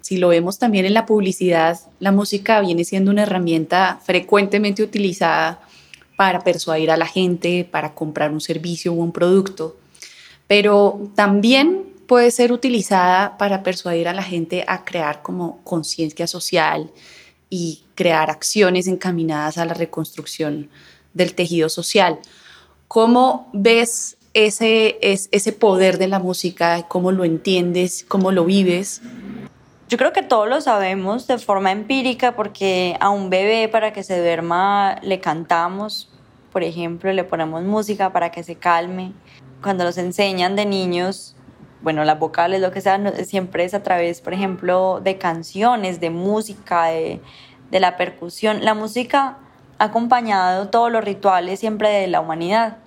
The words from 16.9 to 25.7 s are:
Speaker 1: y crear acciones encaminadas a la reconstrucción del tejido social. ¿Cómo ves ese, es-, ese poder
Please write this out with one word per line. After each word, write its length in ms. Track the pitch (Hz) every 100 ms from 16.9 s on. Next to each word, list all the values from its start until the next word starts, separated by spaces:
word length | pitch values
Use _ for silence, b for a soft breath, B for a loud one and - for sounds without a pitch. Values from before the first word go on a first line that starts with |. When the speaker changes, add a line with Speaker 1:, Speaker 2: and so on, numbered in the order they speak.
| B B B B B _
Speaker 1:
y 320 | 185 170 151 _ -
crear 340 | 175 160 156
acciones 560 | 156 - 214 185 180 180
encaminadas 720 | 185 185 170 160 151 151 170
a 80 | 165
la 80 |
reconstrucción 960 | 170 165 - 160 - - - 156 151 147 b b b b 170
del 180 | 180
tejido 340 | - 175 170 160
social. 520 | 165 170 208 180 151 B B B B B B _
¿Cómo 640 | 220 226 247 254 254 -
ves 640 | 208 214 233 233 - - - _ 220
ese, 640 | 214 - 226 220 220 -
es-, 280 | 202 196 -
ese 200 | 208 208
poder 460 | - 220